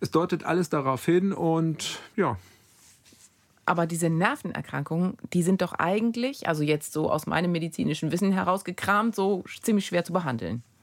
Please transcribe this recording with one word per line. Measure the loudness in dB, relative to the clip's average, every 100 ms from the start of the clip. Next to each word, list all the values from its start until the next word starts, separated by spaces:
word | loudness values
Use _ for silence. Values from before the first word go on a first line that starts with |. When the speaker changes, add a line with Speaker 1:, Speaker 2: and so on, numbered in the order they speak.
Speaker 1:
Es | 0
deutet | 2 2 0
alles | 0 0 0
darauf | 0 0 0
hin | 2 4 2
und | 2 2 2 2 -2 -6 -8 -6 -2
ja. | 0 -2 -8 -20 _ _ -20 _ _ -20 -20 _ _ _
Speaker 2:
Aber | -2 0 0
diese | 0 0
Nervenerkrankungen, | 2 0 0 -6 -8 -6 -6 -4 -2 -2 -4 -2
die | 0
sind | 2 2
doch | 0
eigentlich, | 0 0 2 0 0 -4 -2 -2
also | 0
jetzt | 2 0 -2
so | -4 0
aus | -2 0
meinem | 0 0
medizinischen | 0 -2 -2 -2 0 -2
Wissen | 0 2
herausgekramt, | 2 2 0 -4 -4 2 2 2
so | 2 0 0 -4
sch-, | -4
ziemlich | 2 2 2
schwer | 0
zu | 0
behandeln. | -2 -2 -2 -4 -6 -8 _